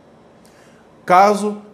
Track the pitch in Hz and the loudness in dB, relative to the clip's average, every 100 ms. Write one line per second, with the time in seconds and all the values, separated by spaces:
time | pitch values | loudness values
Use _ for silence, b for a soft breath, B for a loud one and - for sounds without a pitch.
0 | _ _ _ _ b b b b b _ | _ _ _ _ b b b b b _
1 | - 180 202 202 208 208 - | -2 2 2 0 -6 -12 -18